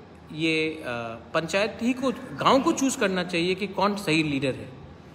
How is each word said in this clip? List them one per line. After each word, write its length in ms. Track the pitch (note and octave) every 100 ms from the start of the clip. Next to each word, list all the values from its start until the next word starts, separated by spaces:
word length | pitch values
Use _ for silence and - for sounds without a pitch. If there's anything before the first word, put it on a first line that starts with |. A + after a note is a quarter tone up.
| - - -
ये, 380 | D#3 D#3+ D#3+ D#3
अ, 120 | D#3 B2+ A#2+ A#2 A#2 -
panchayat 440 | D#3+ E3 G3 G#3+ -
ही 100 | A#3
को, 200 | B3+ B3+
गांव 500 | - - C#3 E3+ C4
को 100 | E4
choose 260 | - C4+ -
करना 260 | G3+ F#3+
चाहिए 300 | F3 E3+ F3
कि 120 | F#3 G3
कौन 300 | F3+ G3 G3+
सही 260 | - D#3
leader 320 | D#3 C#3 C3+
है। 140 | A2+ G#2 - - - -